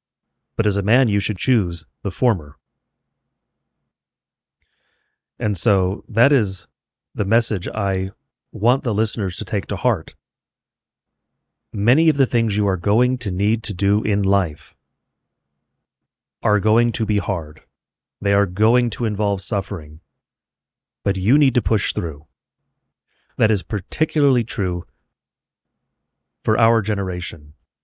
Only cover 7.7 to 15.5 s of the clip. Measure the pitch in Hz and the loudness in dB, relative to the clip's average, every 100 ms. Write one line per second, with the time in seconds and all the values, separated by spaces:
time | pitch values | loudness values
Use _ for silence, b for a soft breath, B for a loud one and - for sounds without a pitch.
7.7 | 110 98 95 95 - _ _ _ 104 110 | -4 -2 -2 -4 -8 _ _ _ -2 0
8.7 | 135 131 101 110 113 95 - 104 104 - | 2 0 0 0 -2 -4 -4 -4 -4 -4
9.7 | 98 127 90 - - _ _ _ _ _ | -2 -2 -2 -6 -20 _ _ _ _ _
10.7 | _ _ _ _ _ _ _ _ _ _ | _ _ _ _ _ _ _ _ _ _
11.7 | 107 107 139 165 143 127 120 113 101 101 | -2 2 4 2 2 2 2 0 0 0
12.7 | 92 101 107 123 127 95 90 104 113 - | 0 0 2 2 0 -4 0 0 0 -4
13.7 | 90 98 104 - 104 98 98 85 73 - | 0 2 2 2 0 2 2 0 -6 -20
14.7 | _ _ _ _ _ _ _ _ | _ _ _ _ _ _ _ _